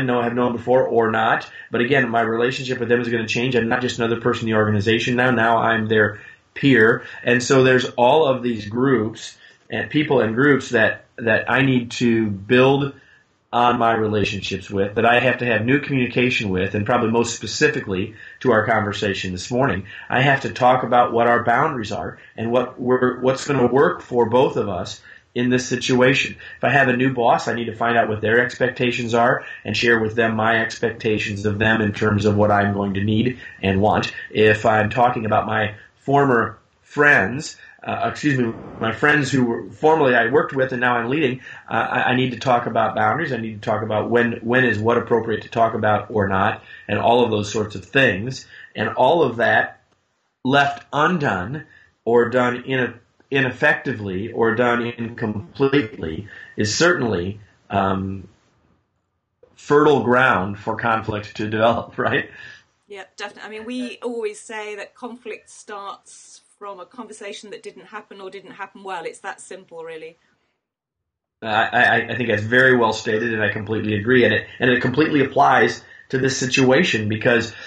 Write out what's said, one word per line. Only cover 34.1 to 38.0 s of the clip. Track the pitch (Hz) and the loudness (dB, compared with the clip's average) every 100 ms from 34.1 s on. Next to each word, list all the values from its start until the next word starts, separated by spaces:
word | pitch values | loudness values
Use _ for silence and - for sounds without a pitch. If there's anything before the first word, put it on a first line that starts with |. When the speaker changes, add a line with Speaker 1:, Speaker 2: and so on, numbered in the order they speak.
| - - | -8 -6
Speaker 1:
If | - 107 104 117 | 2 4 4 2
I'm | 107 104 | 2 2
talking | 127 120 123 107 | 2 0 0 -2
about | 104 107 | -2 0
my | 110 101 - - _ | -2 -4 -6 -20 _
former | - 139 135 120 104 - _ _ | 0 2 4 2 0 -6 _ _
friends, | _ 147 147 135 98 135 - - - - | _ 2 4 4 2 -4 -10 -16 -20 -14
uh, | - 107 | -8 -4